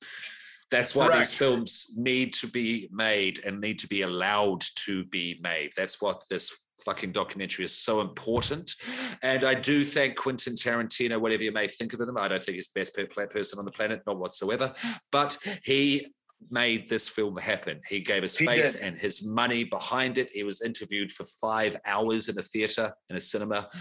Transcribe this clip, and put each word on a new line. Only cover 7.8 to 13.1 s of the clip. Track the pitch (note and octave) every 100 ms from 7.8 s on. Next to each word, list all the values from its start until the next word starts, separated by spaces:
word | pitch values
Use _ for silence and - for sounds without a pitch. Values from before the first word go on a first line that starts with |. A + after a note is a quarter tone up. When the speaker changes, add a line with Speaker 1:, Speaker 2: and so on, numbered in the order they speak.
| - A2
Speaker 1:
important. | G2 - - A#2+ - D3 F3+ - - B3+ B3+ F#3+
And | C3 C3
I | C3 B2+
do | B2+ D3
thank | C#3+ D3+ C3+ A2+
Quentin | C3 B2+ -
Tarantino, | A#2 B2 A#2 A2 - A#2+ A2+
whatever | A2+ A2
you | A2
may | G#2+ G2+
think | - A#2
of | A#2
him. | A#2+ A#2+
I | G2
don't | F#2
think | F#2+ F2+
he's | F2+
the | G2
best | F#2 -
per-, |
per-, | F#2+